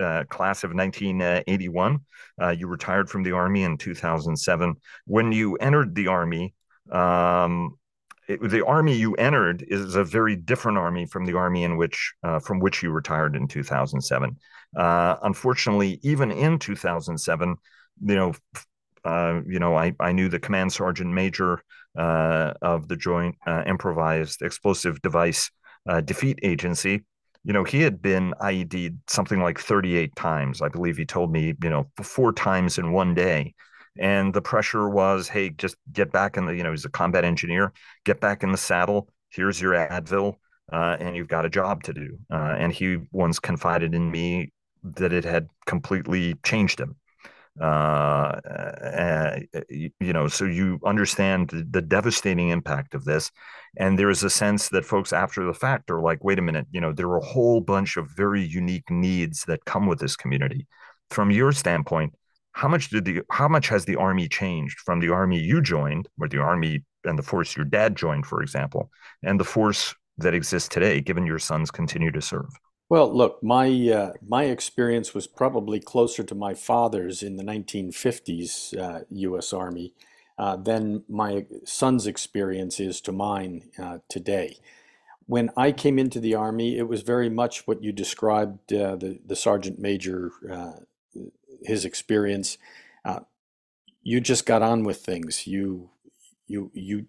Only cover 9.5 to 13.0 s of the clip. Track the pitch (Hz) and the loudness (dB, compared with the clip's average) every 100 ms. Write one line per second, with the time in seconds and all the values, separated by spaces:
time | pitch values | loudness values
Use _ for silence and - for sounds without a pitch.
9.5 | 87 - 98 95 92 90 107 110 95 82 | 0 -2 -4 0 0 2 2 2 0 -2
10.5 | 101 120 101 85 87 87 95 90 87 90 | -2 0 0 0 -2 -4 -6 -2 0 2
11.5 | 90 87 82 85 - - - 85 80 - | 2 0 2 0 -2 -8 -6 -4 -2 -2
12.5 | 95 95 - 85 78 | 0 0 0 -2 -2